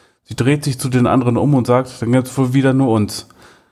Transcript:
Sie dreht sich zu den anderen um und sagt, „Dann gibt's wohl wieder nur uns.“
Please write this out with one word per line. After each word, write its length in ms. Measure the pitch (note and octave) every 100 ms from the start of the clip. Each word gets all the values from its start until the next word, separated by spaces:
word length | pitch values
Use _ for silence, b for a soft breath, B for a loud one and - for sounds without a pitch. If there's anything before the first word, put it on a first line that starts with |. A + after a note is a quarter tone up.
| b b
Sie 120 | b A#2
dreht 280 | B2 D3
sich 140 | D3 B2
zu 120 | B2+
den 180 | B2+ A#2
anderen 300 | B2 A#2+ A#2
um 180 | C#3 C#3
und 100 | A#2
sagt, 360 | B2 B2+ -
„Dann 100 | A2+
gibt's 260 | B2+ B2+ C#3
wohl 160 | B2+
wieder 200 | C3+ C3+
nur 160 | C3 C3+
uns.“ 400 | A2 G2+ - - b b b b